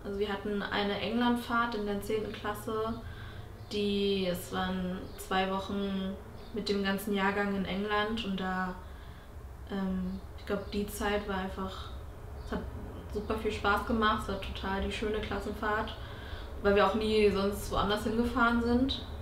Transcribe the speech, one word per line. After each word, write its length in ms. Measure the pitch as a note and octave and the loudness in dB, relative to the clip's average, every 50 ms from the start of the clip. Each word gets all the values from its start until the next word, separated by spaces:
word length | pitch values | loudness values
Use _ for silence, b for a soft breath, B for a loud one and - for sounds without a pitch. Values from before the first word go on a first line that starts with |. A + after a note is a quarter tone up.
| - | -6
Also 160 | G3+ G3+ G3 | -6 -2 -2
wir 100 | G#3 G#3 | 0 -2
hatten 300 | G3+ F#3+ - G#3+ G#3 G3+ | -2 -4 -4 -2 -2 -2
eine 380 | G3 - - G3 G3+ G3+ G3+ G3 | -2 0 0 0 0 0 0 0
Englandfahrt 760 | - G3 A3+ A#3+ B3 A#3+ A#3+ A#3+ - - A#3+ A#3 A#3 A#3 A3+ | -2 0 2 2 4 4 2 2 0 0 2 2 2 2 0
in 100 | G#3 G#3 | -2 -2
der 160 | G#3 G3+ G3+ | 0 -2 -2
zehnten 300 | G3+ - G#3+ G#3+ G#3 G#3 G3+ | 0 0 -2 0 -2 -2 -6
Klasse, 680 | - - G#3+ G#3 - - - A3 A3 A3 A3+ A#3 - B B B B B B B B B B B - - - | -6 -4 -4 -4 -4 -4 -2 -2 0 0 -2 -2 -4 B B B B B B B B B B B -12 -10 -4
die, 560 | - G#3 G#3 G3+ G3+ G3+ G3+ G3+ G3 F#3+ F#3+ F3+ | -2 0 2 2 2 4 4 4 4 2 2 0
es 240 | F3 F3+ - - - | 0 -2 -4 -4 -2
waren 460 | F#3+ F#3 F#3 F#3 F#3 F#3 F3+ F3+ F#3 - - - - | -2 0 0 0 -2 -2 -2 -2 -4 -6 -8 -10 -10
zwei 340 | - - F#3+ F#3+ F#3+ F#3+ | -6 0 2 2 2 2
Wochen 640 | F#3+ G3 G3 - G3+ G3+ G3+ G3 G3 F#3+ F#3+ F#3+ G3 G3+ - - - - - - - | 0 -2 -2 -2 -2 -2 0 0 0 -2 -2 -4 -6 -6 -10 -12 -12 -12 -12 -6 -6
mit 160 | G#3+ G3 - | -4 0 2
dem 140 | G3+ G3+ G3 | 2 2 4
ganzen 300 | G3 G3 G3 - A3 G3+ | 2 2 0 0 0 2
Jahrgang 420 | G3 F#3+ G3+ G3+ G3+ G3+ G3+ G3 | 4 4 2 2 2 2 2 2
in 100 | G3 F#3+ | 0 0
England 600 | E3+ F3+ F#3+ G3+ G#3 G#3 G#3 G#3 G#3+ A3+ A3+ A3+ | 0 0 -2 0 2 2 2 2 2 0 -2 -2
und 140 | G3 G3 F#3 | -2 -2 -2
da, 340 | F#3+ F#3 F#3 F#3 F#3 F#3 F3 - B B B B B B B B B B B B - - - - - - | 0 -2 0 0 -2 -2 -4 -6 B B B B B B B B B B B B -12 -12 -12 -12 -10 -6
ähm, 480 | G3+ G3 F#3+ F#3+ F#3 F#3 F#3 F#3 F#3+ F#3+ - - - - | -4 -2 0 0 0 0 -2 -2 -4 -6 -8 -10 -12 -12
ich 60 | - | -4
glaub, 260 | - G#3 F#3+ - - | -4 -4 -4 -2 -2
die 160 | - G3+ G#3 G3+ | -2 -2 -2 -2
Zeit 400 | - - A3 G3+ G#3 G#3 G#3 - | -4 -2 -2 0 0 0 0 0
war 100 | F#3+ F#3 | -2 -2
einfach, 520 | F#3 F#3+ - - F#3+ F#3+ - - - - - - - - - - - - - - - | -2 -4 -4 -4 -6 -6 -6 -8 -8 -8 -8 -8 -10 -10 -12 -10 -10 -10 -10 -8 -6
es 60 | - | -4
hat 100 | - - - - - - - - - - - - - | -4 -4 -4 -6 -8 -8 -8 -8 -10 -10 -10 -6 -6
super 220 | G#3+ G#3 - A3 | -6 -2 -2 -2
viel 160 | A3 - G#3+ | 0 0 0
Spaß 340 | G#3 - - G3+ G3+ G#3 - | 0 2 4 4 4 4 2
gemacht, 380 | - A#3+ A3 A3 G#3+ G#3+ G#3+ - | 0 2 4 6 4 4 4 0
es 60 | - | -2
war 120 | G3 F#3+ | -4 -4
total 400 | - - - - - G3 G3 G3 | -4 -6 -6 -4 -2 -2 0 0
die 100 | G3 G3 | 0 -2
schöne 280 | G3+ - A3 G#3+ G#3+ G#3+ | -2 -2 -2 -2 0 -2
Klassenfahrt, 760 | G#3+ - G3+ G3+ - A3+ G#3 - - G#3+ G#3 G#3+ A3+ A3+ - B B B B B B B B B B B B B - | -2 -2 -4 -4 -4 -4 -4 -2 0 0 0 0 0 -2 -4 B B B B B B B B B B B B B 4
weil 120 | G3+ G3+ | 6 8
wir 120 | G3+ G3 F#3+ | 8 8 6
auch 80 | - | 6
nie 340 | A3+ G#3+ G#3+ A3 G#3+ G#3 G3+ | 4 2 4 6 8 8 8
sonst 420 | F#3+ G3 G3 G3+ G3+ - - - | 6 6 2 2 0 0 -4 0
woanders 320 | - - - G3 G3+ G#3+ - | 0 2 4 4 2 2 2
hingefahren 600 | A#3 G#3+ A#3 A#3+ A#3+ - C4+ A#3 A#3 A#3 A#3+ A#3 | 0 2 2 2 2 4 6 6 6 6 4 4
sind. 420 | A#3 A#3+ B3 C4+ C4+ C#4 - - - - - | 4 6 6 4 4 2 -2 -4 -8 -8 -8